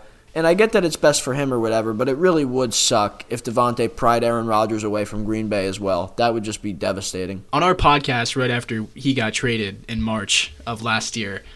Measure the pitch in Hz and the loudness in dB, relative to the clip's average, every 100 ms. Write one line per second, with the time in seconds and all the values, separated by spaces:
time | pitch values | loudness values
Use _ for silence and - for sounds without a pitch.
0 | - - _ 160 165 185 220 220 175 - | -20 -20 _ 0 2 4 4 4 0 2
1 | 156 143 - 131 139 123 113 110 110 110 | 2 2 0 -2 0 0 2 2 0 0
2 | 127 135 185 160 139 127 127 - - 117 | 0 2 4 4 2 0 0 0 2 2
3 | 104 - - 120 - 117 120 117 113 - | 2 -2 -10 -8 -4 2 2 2 -2 0
4 | 120 117 117 117 113 107 110 110 107 104 | 2 4 2 0 2 2 2 0 -2 -2
5 | 104 104 104 110 110 104 95 95 101 90 | -2 -4 -4 -2 0 0 -2 -2 0 0
6 | 95 - 120 113 107 107 104 87 101 95 | -2 0 0 0 -4 -6 -8 -4 -2 -4
7 | 98 92 92 98 - 143 175 180 156 147 | -6 -6 -6 -8 -4 0 2 4 4 4
8 | - 123 117 135 127 120 117 113 107 - | 2 -2 -2 -2 0 -2 -4 -6 -6 -6
9 | 135 131 110 107 127 117 101 104 - 113 | -2 0 0 -2 -2 -2 -4 -8 -8 -4
10 | 110 110 98 - - - - 113 113 110 | -2 -2 0 -2 -2 -8 -10 -6 -2 -2
11 | 110 117 101 98 - | -2 -6 -6 -8 -14